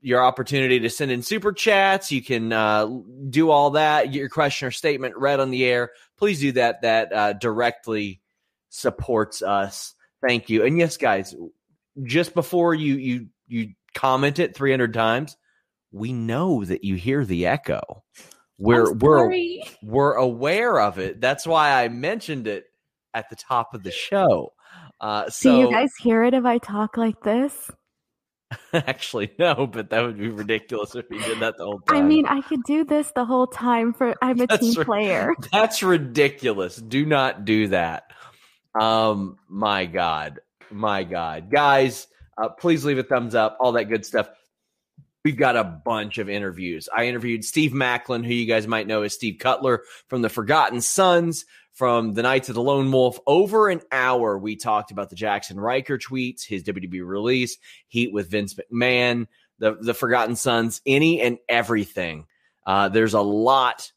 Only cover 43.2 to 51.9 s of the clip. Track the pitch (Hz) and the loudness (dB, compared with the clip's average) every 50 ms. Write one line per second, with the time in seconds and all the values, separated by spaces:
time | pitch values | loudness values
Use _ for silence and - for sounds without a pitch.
43.2 | 120 117 107 120 110 110 - - 127 127 117 120 107 104 113 110 98 - - 117 | 0 0 0 2 2 2 0 0 0 2 2 0 0 0 -2 -2 -2 -2 -2 -2
44.2 | 104 - - _ _ _ _ _ _ _ _ _ _ _ _ _ - _ _ _ | -2 -2 -6 _ _ _ _ _ _ _ _ _ _ _ _ _ -20 _ _ _
45.2 | _ 151 147 113 143 127 120 117 107 92 82 78 - 120 113 107 107 104 - - | _ -4 0 2 2 2 2 2 0 -2 -4 -8 -6 -4 -4 -4 -4 -6 -8 -8
46.2 | 107 98 101 104 101 95 87 87 92 90 85 80 - - - 110 117 123 123 120 | -8 -6 -6 -6 -6 -6 -8 -8 -8 -8 -8 -8 -10 -4 -2 -2 0 0 -2 -4
47.2 | 110 123 117 113 107 - - 160 156 147 117 139 135 127 123 123 - - 127 117 | -4 -4 -4 -4 -6 -4 0 0 0 0 0 0 0 0 0 -2 -2 -4 -6 -4
48.2 | 117 117 120 120 117 110 113 110 107 110 113 110 107 101 110 107 104 104 - - | -2 -2 -2 -2 0 2 0 0 0 0 -2 -2 -2 -2 -2 -2 -2 -2 -6 -6
49.2 | - 113 87 - - 127 131 - 135 131 120 107 - - - - _ _ - 127 | -6 -6 -6 -2 0 0 0 0 2 0 0 0 -2 -12 -20 -20 _ _ -4 -2
50.2 | 117 110 - - 110 101 147 156 139 98 117 123 117 - - - 190 185 175 175 | -2 -2 -4 -6 -2 0 2 2 2 2 0 -4 -4 -4 0 2 4 4 4 4
51.2 | 170 170 160 147 - _ _ - _ _ _ - 131 123 | 2 0 -4 -6 -12 _ _ -20 _ _ _ -2 0 2